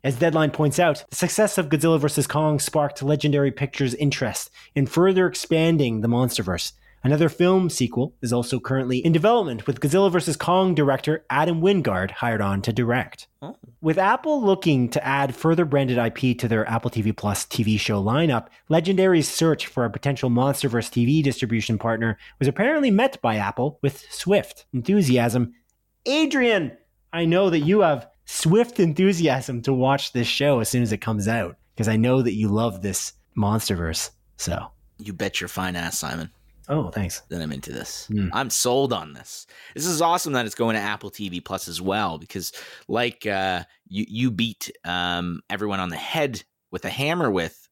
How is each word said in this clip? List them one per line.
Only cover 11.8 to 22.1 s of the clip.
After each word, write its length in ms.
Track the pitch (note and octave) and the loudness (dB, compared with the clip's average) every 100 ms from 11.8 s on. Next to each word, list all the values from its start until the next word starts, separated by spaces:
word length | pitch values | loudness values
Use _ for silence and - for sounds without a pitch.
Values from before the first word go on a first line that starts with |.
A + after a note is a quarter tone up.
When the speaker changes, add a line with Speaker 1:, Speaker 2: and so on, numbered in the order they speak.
| A#2+ F#2 F#2+ | 2 0 -2
Speaker 1:
hired 280 | - A#2+ A2 | -2 -2 0
on 220 | G2+ G2 | 0 0
to 100 | G2 | -2
direct. 560 | A2 A#2+ A#2+ A2 - - _ | 0 0 0 -2 -12 -20 _
Speaker 2:
Oh. 160 | D3+ - - _ | -18 -18 -20 _
Speaker 1:
With 160 | D#3+ D#3+ | 0 2
Apple 440 | F#3+ B3+ D#4 D4+ | 2 2 0 2
looking 460 | G#3 F#3+ F3 C3+ A#2+ | 2 2 4 2 2
to 140 | D3 | 0
add 300 | C3 C#3 C#3+ | -2 0 -2
further 300 | - D#3+ E3 | 0 2 2
branded 320 | D#3+ C#3 C3+ A#2+ | 2 2 2 2
I 120 | A#2 | 0
P 220 | - B2+ | 0 0
to 120 | A#2+ A#2+ | 0 0
their 180 | A2 | 0
Apple 240 | G#2+ A2+ B2 | 0 -2 -2
T 120 | A2+ | -2
V 100 | G#2+ | -2
Plus 320 | G#2+ G#2 G2+ | -2 -2 -4
T 180 | - - | -4 -2
V 140 | A2 | 0
show 260 | G#2+ - G#2 | 0 0 0
lineup, 460 | G2 C3 E3 A#2 - _ _ | 0 2 2 0 -4 _ _
Legendary's 580 | D#3+ F3 F#3+ F#3+ F3 C#3+ | 0 2 2 4 4 2
search 400 | - E3 C#3 - | 0 2 0 -4
for 160 | - | -4
a 60 | A#2 | -4
potential 400 | - C#3 C3+ C3 | -2 -4 -2 0
MonsterVerse 600 | A#2+ C3+ C#3 G#3 A#2+ - | 2 2 0 0 -2 -2
T 140 | - | 0
V 160 | A#2 D#3 | 2 4
distribution 560 | C#3 B2 A#2 A2+ G#2+ A2 | 2 -2 -2 -2 -2 -2
partner 400 | A2+ A2+ A2+ | 0 0 -2